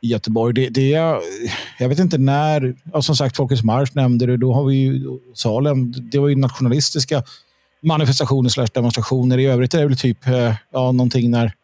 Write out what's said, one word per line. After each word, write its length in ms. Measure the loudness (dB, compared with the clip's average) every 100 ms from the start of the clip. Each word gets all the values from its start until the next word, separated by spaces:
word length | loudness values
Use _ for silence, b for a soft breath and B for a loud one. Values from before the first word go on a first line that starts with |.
i 80 | -2
Göteborg. 460 | -4 -2 -2 0
Det, 140 | 0 0
det 260 | 0 2
är, 240 | 2 2 -2 -4 -8 -8 B B B
jag 100 | -2
vet 100 | 2
inte 200 | 2 2
när, 560 | 2 2 0 0 -2 -6 -6
ja, 100 | -4
som 140 | 0 0
sagt, 200 | 0 -2
Folkets 260 | -2 0
Marsch 280 | 2 0 0
nämnde 320 | 0 2 2 2
du, 100 | 0
då 160 | 2
har 120 | 2
vi 100 | 2
ju 440 | 2 2 0 -6 -12 -16
Salem, 600 | -6 -2 0 0 0 -2 -6 -4
det 60 | 0
var 100 | 2
ju 80 | 2
nationalistiska 880 | 0 0 0 0 -2 -2 -2 -2 -4 B B B B _
manifestationer 640 | -2 0 2 0 0 2 0
slash 180 | 0 -2
demonstrationer. 640 | 0 -2 -2 -2 0 2 2
I 80 | 2
övrigt 280 | 2 0
är 40 | 0
det 80 | 0
väl 100 | 0
typ, 300 | 0 -2 -2
eh, 280 | 0 0 -2 _
ja, 200 | -4 0
någonting 380 | 2 2 0 0
när 220 | 0 -2 -4